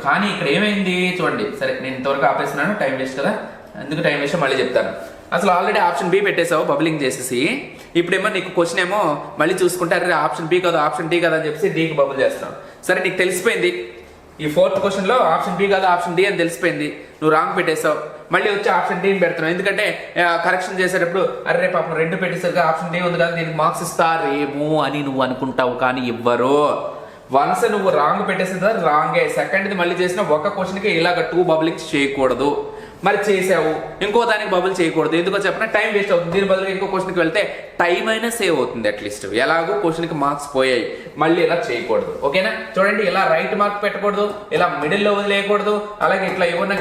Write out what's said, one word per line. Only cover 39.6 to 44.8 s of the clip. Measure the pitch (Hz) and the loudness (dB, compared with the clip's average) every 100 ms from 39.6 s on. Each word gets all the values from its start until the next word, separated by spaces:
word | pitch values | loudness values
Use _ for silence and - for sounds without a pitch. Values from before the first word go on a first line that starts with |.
| 170 208 | 0 0
క్వశ్చన్కి | 175 160 165 160 | 0 -2 -4 -2
మార్క్స్ | 139 147 - 131 | -2 -2 -2 0
పోయాయి, | 131 120 104 - - - | 2 2 -2 -8 -10 -2
మళ్ళీ | 156 175 | 2 4
ఇలా | 156 170 - | 2 2 -2
చేయకూడదు. | 117 107 104 - - | -4 0 0 -2 -2
ఓకేనా? | 139 185 202 - - 185 | 0 2 0 -2 -4 0
చూడండి, | 202 214 | 2 2
ఇలా | 190 190 190 | 0 2 2
రైట్ | 160 190 202 | 2 0 0
మార్క్ | 202 - | 0 0
పెట్టకూడదు, | 202 190 202 196 208 - - | -4 -2 -2 0 -2 -4 -4
ఇలా | 156 180 151 | 0 0 0